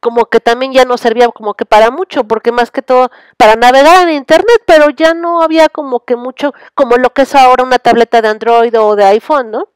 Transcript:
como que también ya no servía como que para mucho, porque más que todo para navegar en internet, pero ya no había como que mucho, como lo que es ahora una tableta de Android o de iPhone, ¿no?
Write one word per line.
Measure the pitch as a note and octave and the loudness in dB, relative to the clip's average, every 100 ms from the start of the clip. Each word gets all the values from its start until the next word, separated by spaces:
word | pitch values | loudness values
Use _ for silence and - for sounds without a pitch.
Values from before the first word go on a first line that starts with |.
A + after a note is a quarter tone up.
como | A#3+ A#3 A3+ | -6 -4 -2
que | A3+ | -2
también | - A#3+ C4+ | -2 -4 -2
ya | C4 | 0
no | B3+ B3 | 0 -2
servía | A#3+ A3+ A#3+ | -4 0 0
como | - A3 | 0 -10
que | G3+ | -8
para | A3+ G#3+ A3 | 0 2 2
mucho, | C4+ F#4+ D4+ | -2 -8 -6
porque | G#3+ A3 A#3+ | -4 -4 -4
más | A#3+ A#3 | -4 -4
que | - | -6
todo | - B3+ B3+ _ _ _ | -2 0 0 _ _ _
para | G#3+ A3+ | 0 2
navegar | A#3+ C4 C#4+ F4+ F4+ | 2 4 4 4 2
en | |
internet, | D4+ C4 D#4+ G4+ A#4 - | -4 -2 0 2 0 2
pero | D#4+ D4 | 2 2
ya | - D#4+ | 0 -2
no | E4 E4+ E4+ | -2 -4 -2
había | D#4+ D#4+ D#4 | 0 2 0
como | - C#4+ A#3+ | -2 -8 -8
que | - A#3+ | -6 -8
mucho, | B3 B3+ C#4+ - - | -8 -8 -8 -8 -16
como | - C#4 A#3+ | -6 -2 0
lo | B3 | 0
que | - | -2
es | C4+ | -2
ahora | C#4+ B3+ B3+ | 2 2 2
una | B3+ B3 | 0 -2
tableta | - A#3 A#3 A#3 | 0 0 0 0
de | A3 | -2
Android | G#3+ A3+ A#3 A#3 A3+ | -4 0 0 0 0
o | G#3+ | 0
de | G#3 | 2
iPhone, | G3 G#3 - D4+ A#3 | 2 0 0 -4 -4
¿no? | A3 G4 | -8 -10